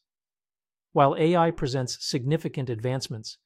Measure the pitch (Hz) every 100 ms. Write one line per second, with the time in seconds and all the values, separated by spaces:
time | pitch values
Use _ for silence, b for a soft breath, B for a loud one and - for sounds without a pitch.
0 | _ _ _ _ _ _ _ _ _ 156
1 | 139 180 160 175 165 165 135 135 127 -
2 | - 143 127 160 147 147 123 110 123 131
3 | - 113 - -